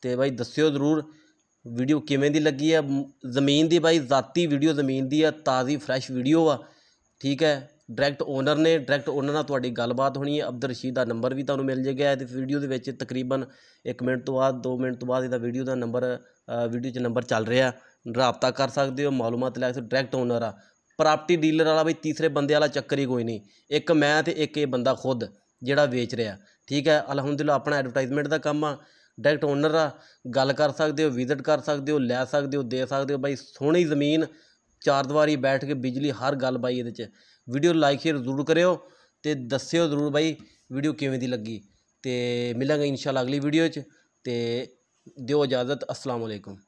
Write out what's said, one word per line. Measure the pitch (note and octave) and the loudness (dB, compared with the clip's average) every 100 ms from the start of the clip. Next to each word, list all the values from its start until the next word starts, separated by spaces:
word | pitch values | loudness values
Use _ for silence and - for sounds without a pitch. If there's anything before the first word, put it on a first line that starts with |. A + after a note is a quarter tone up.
ਤੇ | B2+ B2 | -4 0
ਬਾਈ | C#3 | 0
ਦੱਸਿਓ | B2 A#2+ - D#3 | -2 -6 2 2
ਜ਼ਰੂਰ | C#3+ C#3+ D#3 D3 - _ _ _ _ A#2+ | 2 0 0 -2 -16 _ _ _ _ -12
ਵੀਡੀਓ | A#2 C3 D3+ | -4 0 0
ਕਿਵੇਂ | D3+ C#3 C#3+ | 2 2 2
ਦੀ | D3+ | 2
ਲੱਗੀ | D#3 C3+ D3+ | 0 0 2
ਹੈ। | D#3+ | 2
ਮ-, | C#3+ C#3 C#3 _ C3 | 2 -2 -4 _ -6
ਜ਼ਮੀਨ | B2 C#3 C#3+ D#3+ | 0 2 4 4
ਦੀ | E3+ | 4
ਬਾਈ | D#3+ E3 | 4 2
ਜ਼ਾਤੀ | C3 C3+ - - E3+ | 4 0 2 0 0
ਵੀਡੀਓ | C#3+ D3+ | 2 2
ਜ਼ਮੀਨ | D3 C#3 C3 C3 | 2 0 0 0
ਦੀ | D3 | 2
ਆ, | D#3 | 2
ਤਾਜ਼ੀ | D3+ - C3 B2+ D3 | 2 0 0 0 -4
ਫਰੈਸ਼ | - C3 C3 | -4 -6 -4
ਵੀਡੀਓ | B2+ B2+ D#3+ D#3+ | -4 2 4 4
ਆ, | C3 - _ _ _ _ _ | 2 -4 _ _ _ _ _
ਠੀਕ | C3+ C#3 | -6 0
ਹੈ। | D#3+ C#3+ C3+ _ _ | 0 0 -4 _ _
ਡਾਇਰੈਕਟ | A2+ C#3+ C#3 | -2 -2 -2
ਓਨਰ | - C3+ C3+ D3+ | -4 -2 0 4
ਨੇ, | D#3+ E3 | 4 4
ਡਾਇਰੈਕਟ | B2+ C#3+ - | 2 -2 0
ਓਨਰ | C#3+ C#3 | -2 0
ਨਾਲ | D3 | -2
ਤੁਹਾਡੀ | C#3+ C#3 B2+ | 0 -2 -2
ਗੱਲਬਾਤ | A#2+ A#2+ B2 C3+ C3+ | -2 -2 2 0 0
ਹੋਣੀ | C#3+ D3 | -2 -2
ਹੈ। | C#3 | -2
ਅਬਦੁਲ | B2 C3 | -4 -6
ਰਸ਼ੀਦ | A#2+ C3 | -6 -4
ਦਾ | B2+ A#2+ | -2 -2
ਨੰਬਰ | A#2 B2 | 0 -2
ਵੀ | C3 | -2
ਤੁਹਾਨੂੰ | C#3 C#3 C3+ | -4 -2 -2
ਮਿਲ | C3 | -2
ਜਾਏਗਾ | C3 C3 C#3+ | -2 0 0
ਇਸ | C#3 C3 | 0 -4
ਵੀਡੀਓ | B2+ C3 C#3+ | -8 -4 -4
ਦੇ | C#3+ | -2
ਵਿੱਚ। | C3 B2+ | -4 -6
ਤਕਰੀਬਨ | B2 - B2+ B2+ C3+ C3+ - _ _ - | -10 -6 -6 -2 -2 -4 -14 _ _ -10
ਇੱਕ | B2 | -4
ਮਿੰਟ | B2 B2+ B2 | -2 -2 -2
ਤੋਂ | C3 | 2
ਬਾਅਦ, | C3+ B2+ | 2 0
ਦੋ | B2 B2+ | -4 -2
ਮਿੰਟ | B2+ B2 | -2 -4
ਤੋਂ | B2+ | -2
ਬਾਅਦ | B2+ | -2
ਇਹਦਾ | B2+ B2 | 0 -2
ਵੀਡੀਓ | A#2 A#2+ | -4 -4
ਦਾ | C3 B2+ | -4 -4
ਨੰਬਰ, | A#2 B2 B2 B2 - _ - | -2 -2 -2 -4 -10 _ -8
ਅ, | A#2+ A#2+ | -4 -2
ਵੀਡੀਓ | A#2+ B2+ | -2 -6
'ਚ | B2+ | -6
ਨੰਬਰ | B2 A#2 | -4 -4
ਚੱਲ | A#2+ A#2 A2 | 0 -2 2
ਰਿਹਾ, | B2 C3 A#2+ - _ - A#2 | 2 2 0 -16 _ -8 0
ਰਾਬਤਾ | B2+ A#2+ C3 | 2 2 -2
ਕਰ | B2 C3+ | 0 -2
ਸਕਦੇ | C3 C#3 C3 C#3+ | 0 -2 0 -2
ਹੋ, | |
ਮਾਲੂਮਾਤ | C3+ A2+ A#2+ C3 B2+ | 0 -2 -2 -4 -2
ਲੈ | B2+ | -4
ਸਕਦੇ | B2 A2+ | -4 -2
ਹੋ। | |
ਡਾਇਰੈਕਟ | C3 C3+ C3 | -2 0 -2
ਓਨਰ | B2 A#2+ | 0 0
ਆ, | A2+ G2 _ _ _ _ | -2 -8 _ _ _ _
ਪ੍ਰਾਪਰਟੀ | D#3 D3+ - F3 | 2 2 2 2
ਡੀਲਰ | D#3 D#3 D#3 | 4 4 4
ਵਾਲਾ | D#3 | 4
ਬਾਈ | D#3+ | 2
ਤੀਸਰੇ | D#3 D#3 C#3+ D#3+ | 0 -4 0 0
ਬੰਦੇ | D3 C#3 | 0 2
ਵਾਲਾ | D3+ D3 | 4 4
ਚੱਕਰ | D3 C3+ C#3 | 0 -2 -2
ਹੀ | C#3 | 0
ਕੋਈ | B2 | 0
ਨਹੀਂ। | A#2 A2 - _ _ | -2 -6 -10 _ _
ਇੱਕ | D3 D3+ | -2 2
ਮੈਂ | D#3+ D3 D3+ | 4 6 4
ਤੇ | D#3 | 2
ਇੱਕ | D3+ D3+ - | 0 -2 -2
ਇਹ | D3 | -2
ਬੰਦਾ | B2+ A#2+ | 0 0
ਖੁਦ | B2 B2+ B2+ G#2 - _ _ | 0 -2 -2 -4 -10 _ _
ਜਿਹੜਾ | B2 C#3 D3 | -2 2 2
ਵੇਚ | B2 A#2+ A#2 | 2 -4 -4
ਰਿਹਾ, | A2 G2 _ _ _ | -4 -6 _ _ _
ਠੀਕ | C#3 C#3+ | -2 4
ਹੈ। | D3+ - | 2 2
ਅਲਹਮਦੁਲਿਲਾ | C#3 C3+ D3 D3+ | -4 -2 -2 2
ਆਪਣਾ | C#3+ D3 D3 | 0 2 -2
ਐਡਵਰਟਾਈਜ਼ਮੈਂਟ | C3 B2+ C3 C#3+ C#3+ | 0 -2 -2 -2 0
ਦਾ | D3+ | -2
ਕੰਮ | D3+ D3 D3+ | 0 -2 -2
ਆ, | C3+ - _ _ - | -4 -12 _ _ -2
ਡਾਇਰੈਕਟ | A#2 D3+ D3+ | 0 2 0
ਓਨਰ | C#3+ D3+ D#3 | 2 2 2
ਆ, | D3+ - - _ B2 B2 | 0 -2 -20 _ -4 0
ਗੱਲ | C3+ | 2
ਕਰ | C#3 D3+ | 2 0
ਸਕਦੇ | C3 D#3 C#3+ | 2 -2 2
ਹੋ, | D#3 | 0
ਵਿਜ਼ਿਟ | B2 B2+ C#3 | 0 -2 -2
ਕਰ | C3+ D3+ | 2 0
ਸਕਦੇ | C3 D3 C#3 | 2 -4 0
ਹੋ, | D3+ | 0
ਲੈ | B2 B2 C3 | 2 0 0
ਸਕਦੇ | D3 C#3 C#3+ | 0 0 -2
ਹੋ, | |
ਦੇ | B2 B2+ C3 | -2 -4 -2
ਸਕਦੇ | C3+ C#3 | -2 -2
ਹੋ | C#3+ | -2
ਬਾਈ। | C#3 C3+ | -2 -4
ਸੋਹਣੀ | - - C#3 E3+ | -8 -4 2 4
ਜ਼ਮੀਨ, | E3+ D3 C#3+ D#3 D#3 - _ _ _ _ | 4 2 2 2 0 -6 _ _ _ _
ਚਾਰ | - C#3 C3 | 0 2 2
ਦੀਵਾਰੀ | D3 D3+ D3 | 2 4 4
ਬੈਠ | C3 C3+ C#3 | 2 0 -2
ਕੇ | |
ਬਿਜਲੀ, | C#3+ B2+ B2+ D3 | -4 -4 -2 -2
ਹਰ | B2 B2+ C#3+ | -2 -2 -2
ਗੱਲ | B2+ B2+ | -2 -2
ਬਾਈ | B2 B2+ | -2 -4
ਇਹਦੇ | A#2+ | -6
'ਚ। | - G#2+ _ _ _ - | -8 -14 _ _ _ -8
ਵੀਡੀਓ | B2+ E3+ | 0 2
like | E3 D3 C#3 | 4 4 2
ਸ਼ੇਅਰ | E3 D3 | 0 -2
ਜ਼ਰੂਰ | B2 C3+ | -2 -4
ਕਰਿਓ | C#3+ D#3+ F3+ E3+ - _ _ _ | 2 4 4 2 -4 _ _ _
ਤੇ | D3+ D3 | -6 -4
ਦੱਸਿਓ | A#2+ C3+ - E3+ E3+ | -2 -4 -2 0 2
ਜ਼ਰੂਰ | C#3+ D3 | 2 0
ਬਾਈ | C#3+ D#3+ D3+ - _ _ | 2 0 -2 -14 _ _
ਵੀਡੀਓ | B2+ D3 | -4 -2
ਕਿਵੇਂ | D3+ C#3 C3 | -2 -2 -2
ਦੀ | B2+ | -2
ਲੱਗੀ। | B2 G#2+ A2 - _ _ _ | -4 -6 -12 -14 _ _ _
ਤੇ | C3 B2 B2 A#2+ A#2+ A#2 | -6 -4 -2 -2 -2 -2
ਮਿਲਾਂਗੇ | C3+ D3+ C#3+ | 0 0 0
ਇਨਸ਼ਾਅੱਲਾ | C3+ D3 C3 | -2 -2 -2
ਅਗਲੀ | B2+ C#3+ | 0 -2
ਵੀਡੀਓ | C#3+ D3+ E3 | 0 2 0
'ਚ। | D#3 C3+ _ _ _ | -2 -14 _ _ _
ਤੇ | - A#2+ A#2 A#2+ B2 _ _ _ - - | -6 -4 -2 -4 -6 _ _ _ -20 -16
ਦਿਓ | B2 D3 C#3+ | -2 0 2
ਇਜਾਜ਼ਤ, | B2+ B2 C#3 - | 0 -2 -4 -6
ਅਸਲਾਮ | B2+ C#3 A#2+ A2+ | -8 -6 -6 -6
ਅਲੈਕੁਮ। | G#2 G2+ G2 | -8 -12 -20